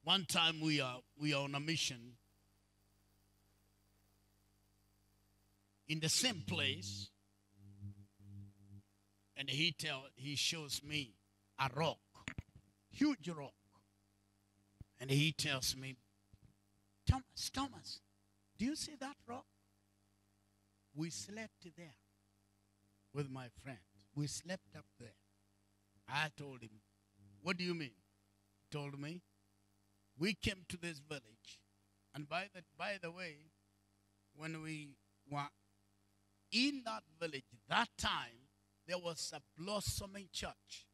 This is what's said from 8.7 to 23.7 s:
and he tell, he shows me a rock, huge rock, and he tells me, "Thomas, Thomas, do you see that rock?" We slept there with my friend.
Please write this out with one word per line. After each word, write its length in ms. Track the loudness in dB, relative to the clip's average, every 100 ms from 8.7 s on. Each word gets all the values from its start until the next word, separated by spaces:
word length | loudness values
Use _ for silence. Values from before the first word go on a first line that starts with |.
| -20 _ _ _ _ _ -6
and 140 | -2
he 220 | 2 2
tell, 320 | 2 -4 -4 -6
he 220 | -10 -4 0
shows 480 | 0 0 -4 -6
me 320 | -2 -2 -2 -10 _ _ _ 0
a 140 | 0 2
rock, 220 | 0 0 _ -12 -8 -8 -12 -20 -20 _ _
huge 360 | 4 4 4 -2
rock, 260 | -6 -8 _ _ -20 _ _ _ _ _ _ _ _ _ _ -20 _
and 100 | 4
he 220 | 6 6
tells 440 | 4 0 2 2 -2
me, 220 | -6 -10 _ _ _ -20 -20 -20 _ _ _ _ 4
"Thomas, 420 | 4 2 -6 -2
Thomas, 500 | 0 0 -2 -12 -12 _ _ _ _ _ 0
do 80 | 0
you 100 | 0
see 200 | -4 -6
that 160 | -8 -8 -10
rock?" 200 | -12 -12 _ _ _ _ _ _ _ _ _ _ _ _ _ _
We 160 | -4 -4
slept 560 | -4 -8 -8 -10 _ -18 -14
there 220 | -16 -16 _ _ _ _ _ _ _ _ _ _ _
with 160 | -4 -4
my 180 | -6 -10 -14
friend. 160 | -14